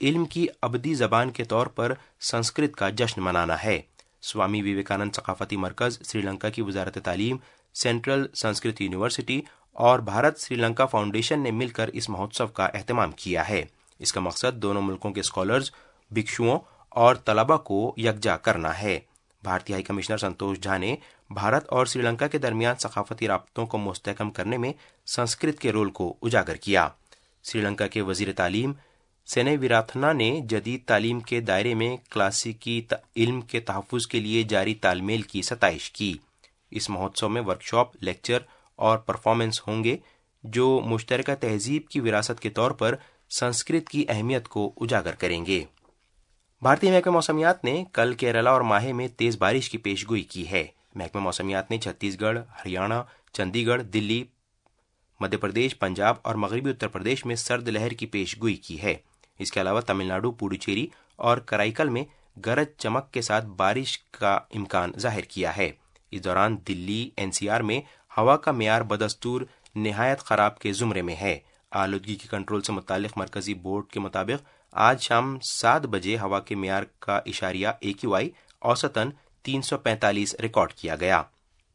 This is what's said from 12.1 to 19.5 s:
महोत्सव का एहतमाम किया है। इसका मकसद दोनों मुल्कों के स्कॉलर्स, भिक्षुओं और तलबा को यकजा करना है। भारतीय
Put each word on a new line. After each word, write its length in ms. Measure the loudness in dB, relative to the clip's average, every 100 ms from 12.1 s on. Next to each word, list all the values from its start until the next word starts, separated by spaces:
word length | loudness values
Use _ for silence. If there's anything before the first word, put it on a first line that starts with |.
महोत्सव 360 | -4 -4 -2 -4
का 180 | 0 -2
एहतमाम 460 | -2 -2 0 0 -2
किया 240 | -4 -2
है। 240 | 0 -2 -4 _ _ -8
इसका 200 | -4 -2
मकसद 340 | -2 -2 -2 0
दोनों 260 | 0 0
मुल्कों 300 | -2 -2 -6
के 100 | -4
स्कॉलर्स, 500 | -4 -2 2 2 0 -10 -20 _ -8
भिक्षुओं 480 | -4 -4 0 2 2 -2 _ -6
और 300 | 4 6 6 4
तलबा 300 | 4 6 4
को 360 | 2 0 0 0
यकजा 380 | 0 0 0 0
करना 320 | 2 2 0
है। 240 | -2 -2 -2 -4 _ _ _
भारतीय 320 | -4